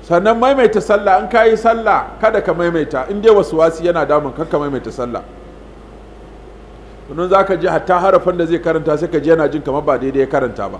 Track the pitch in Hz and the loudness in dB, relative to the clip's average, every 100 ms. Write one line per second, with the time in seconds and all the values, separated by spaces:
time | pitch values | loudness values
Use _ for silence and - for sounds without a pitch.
0 | - 175 208 226 254 269 226 208 - 208 | 0 0 2 2 2 4 2 2 0 0
1 | 202 185 214 233 226 220 226 233 220 160 | 2 0 2 2 4 4 2 0 0 0
2 | - - 220 220 185 165 170 165 147 131 | -2 -2 0 0 -2 -2 -2 -2 -2 -4
3 | 131 202 220 208 - 160 165 165 170 170 | -4 2 4 4 4 2 2 2 -2 0
4 | 143 151 143 123 160 147 143 131 110 107 | 0 0 0 -8 -4 -4 -2 -6 -8 -8
5 | 123 107 - - - - - - - - | -8 -8 -12 -20 -20 -20 -20 -20 -20 -20
6 | - - - - - - - - - - | -20 -20 -20 -20 -20 -20 -20 -20 -20 -20
7 | - 147 180 190 196 180 175 160 - 180 | -12 -6 0 2 2 0 0 -2 0 0
8 | 190 185 180 175 165 170 165 160 156 151 | 2 2 2 -2 -2 -2 -2 -2 -2 -2
9 | 165 147 143 165 147 147 143 139 151 165 | -2 -2 2 2 2 -2 -4 -4 -2 -2
10 | 135 135 131 139 127 104 98 | -2 -2 0 0 -2 -6 -10